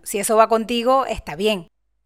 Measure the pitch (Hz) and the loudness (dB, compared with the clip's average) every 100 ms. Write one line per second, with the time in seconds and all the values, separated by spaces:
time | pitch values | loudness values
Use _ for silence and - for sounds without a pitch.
0 | - 196 196 220 220 226 220 240 233 269 | -8 -6 0 4 4 2 0 -2 2 2
1 | - 214 - 151 208 208 165 _ _ _ | 0 -6 -10 -4 -2 -2 -6 _ _ _